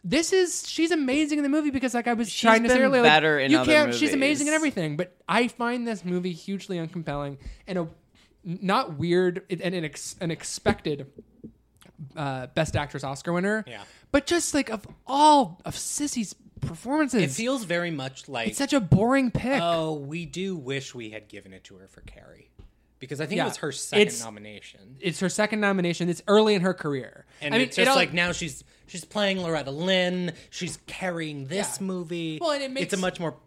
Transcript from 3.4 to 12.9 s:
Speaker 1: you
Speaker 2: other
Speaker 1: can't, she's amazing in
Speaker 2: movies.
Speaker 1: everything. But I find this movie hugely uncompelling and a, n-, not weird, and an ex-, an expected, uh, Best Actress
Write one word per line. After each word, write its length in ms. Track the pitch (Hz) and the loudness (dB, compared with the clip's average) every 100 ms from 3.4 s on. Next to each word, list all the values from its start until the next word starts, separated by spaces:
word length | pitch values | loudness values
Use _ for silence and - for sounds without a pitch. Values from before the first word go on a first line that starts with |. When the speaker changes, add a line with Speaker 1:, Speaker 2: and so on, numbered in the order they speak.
| 135 | 4
Speaker 1:
you 80 | 311 | 4
Speaker 2:
other 120 | - | 6
Speaker 1:
can't, 240 | 302 294 240 | 6 4 2
she's 180 | 302 | 0
amazing 340 | 285 269 302 294 | 2 2 2 0
in 40 | |
Speaker 2:
movies. 40 | 311 311 | 0 0
Speaker 1:
everything. 240 | 214 156 147 | -2 -4 -4
But 180 | 180 _ - | -6 _ -2
I 180 | 202 247 | 0 0
find 400 | - 240 247 233 | -2 -4 -4 -4
this 160 | 208 | -6
movie 300 | 175 180 185 | -4 -4 -4
hugely 440 | 165 - 196 - 180 | -8 -8 -8 -6 -6
uncompelling 580 | 165 180 160 143 143 139 - - - | -6 -8 -6 -6 -6 -10 -14 -16 -6
and 120 | 185 | -4
a, 40 | 160 - _ _ _ _ 180 | -4 -10 _ _ _ _ -10
n-, 140 | 175 | -4
not 360 | 185 214 262 143 | 0 0 0 -4
weird, 460 | 170 175 185 175 - | 0 2 2 -2 -8
and 120 | 175 180 | -6 -4
an 120 | 185 156 | -4 -6
ex-, 320 | - - - | -8 -14 -8
an 120 | 175 | -6
expected, 760 | 156 - - 214 226 165 143 135 - - _ - _ _ _ - - 143 - | -6 -8 -2 0 0 -4 -6 -8 -18 -20 _ -20 _ _ _ -20 -18 -16 -8
uh, 300 | 143 131 127 | -6 -6 -6
Best 280 | - 156 156 | -4 -2 -2
Actress 280 | 147 | -4